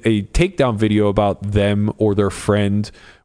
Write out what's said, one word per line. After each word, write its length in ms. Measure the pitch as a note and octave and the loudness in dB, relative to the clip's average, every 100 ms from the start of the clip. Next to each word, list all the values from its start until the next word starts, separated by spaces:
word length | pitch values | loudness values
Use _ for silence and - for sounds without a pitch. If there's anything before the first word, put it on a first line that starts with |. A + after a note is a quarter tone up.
a 180 | A2+ A2 | 0 -2
takedown 520 | G2+ - F3+ - C3 G#2 | 0 0 0 0 -2 0
video 320 | G#2+ G#2 G#2 | 0 2 2
about 340 | G2+ G2+ F#2+ | 2 0 -2
them 500 | G2+ G2+ G2+ G2+ G#2 - | -4 -2 0 0 -2 0
or 160 | G#2+ | 0
their 160 | G2+ G2+ | 0 -2
friend 600 | - - G2+ G2+ G2+ G#2 - - - | -2 -2 0 0 -2 -4 -10 -20 -20